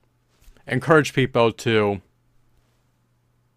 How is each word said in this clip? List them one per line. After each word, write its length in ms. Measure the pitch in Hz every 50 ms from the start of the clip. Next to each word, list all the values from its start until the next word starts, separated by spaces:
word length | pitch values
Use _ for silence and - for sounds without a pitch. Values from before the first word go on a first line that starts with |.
| _ _ _ _ _ _ _ _ _ - - _ _
encourage 460 | - 123 127 - - 165 156 139 -
people 400 | - 143 127 123 - 123 117 113
to 480 | 107 - - 120 113 107 104 104 101 95 - _ _ _ _ _ _ _ _ _ _ _ _ _ _ _ _ _ _ _ _ _ _ _ _ _ _ _ _ _ _